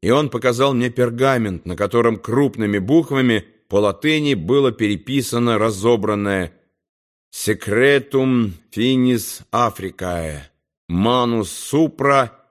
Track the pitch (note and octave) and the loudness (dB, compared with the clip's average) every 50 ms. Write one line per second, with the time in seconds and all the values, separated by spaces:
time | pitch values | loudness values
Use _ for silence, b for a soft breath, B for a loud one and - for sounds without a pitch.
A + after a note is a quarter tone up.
0 | - F2 A#2+ C#3 D3+ C#3 - B2 - B2+ A#2+ A#2 C3+ C#3 C3+ A#2+ A#2+ B2 A#2+ - | 0 2 0 2 0 -2 -4 -2 -2 0 0 2 0 0 2 0 -2 -2 0 0
1 | B2+ A#2+ A#2 A#2+ C3 C3+ C3+ B2+ A2+ G#2 F#2 E2 - E2+ F2+ D#2+ G2+ G2+ - A#2 | -2 -2 0 0 0 0 2 0 -2 -2 -4 -6 -8 -10 -4 -4 -4 0 0 2
2 | A#2 A#2 A2+ G2 - - A2 B2+ C#3+ C3+ - - A2 G#2 G2+ G#2 F#2+ G#2 C#3 E3 | 2 2 0 -2 -4 -2 0 2 2 0 0 -2 -2 0 0 0 0 2 2 2
3 | D#3+ D3 C#3+ C3+ C3 B2 A2+ G#2+ - _ _ _ _ _ - G2+ G#2 G#2 G2 - | 2 2 0 0 2 2 2 2 0 _ _ _ _ _ 0 2 2 2 0 0
4 | - D#3 D#3 D#3 D3+ D3 C#3 G#2 D#2 E2+ B2 C#3+ C#3 C3 A2+ - A2+ G#2 G#2 F#2+ | -2 0 0 0 2 0 0 -2 0 2 2 4 4 2 0 0 -2 -2 -2 -2
5 | - - C3 C#3 B2 - - A#2+ A#2+ A#2+ A2+ G#2+ G#2+ A2+ G#2+ F#2+ G2 A#2 A#2+ A2+ | -6 -4 -2 -2 -2 -2 -2 0 0 2 2 2 0 0 -2 0 2 2 2 2
6 | G2 G#2 G#2+ G#2 G2+ G2+ G2 F#2+ F2+ E2 _ _ _ _ _ _ _ _ _ _ | 2 -2 -2 0 0 0 0 -2 -2 -6 _ _ _ _ _ _ _ _ _ _
7 | _ _ _ _ _ _ - - - - G#2+ - - - G2+ A2+ B2+ C#3 C#3+ C#3+ | _ _ _ _ _ _ -14 -8 -4 -4 -4 -4 -2 -2 0 2 4 4 4 2
8 | C3 - - C3+ C3 C3 B2+ B2 A2+ G#2 F2 D#2+ _ _ - - A2+ B2+ C3 B2+ | 0 0 -2 0 0 2 2 0 0 -2 -4 -12 _ _ -6 -2 0 0 2 2
9 | B2+ B2+ B2+ A#2 G2+ - - - - _ - A2 A#2+ A2+ G2+ - F#2 F#2+ - - | 2 2 0 0 -2 -8 -12 -16 -16 _ -2 0 0 0 -2 -6 -12 -12 -10 -8
10 | F#2 F#2 F2 E2+ E2 D#2+ D2+ C#2+ C#2 - _ _ _ _ _ _ _ _ E2+ F2 | -8 -6 -6 -4 -6 -6 -8 -12 -14 -20 _ _ _ _ _ _ _ _ -2 0
11 | G2 A2+ A#2+ B2+ B2 A#2+ A#2 A2+ G#2 F#2 - - - - - D3 D#3+ D3+ - - | 2 2 2 2 0 0 0 -2 -4 -4 -8 -14 -12 -4 0 0 0 0 -2 -2
12 | C3 C#3 C#3 C#3 C3 A2+ - _ _ _ | 0 2 4 2 2 0 -4 _ _ _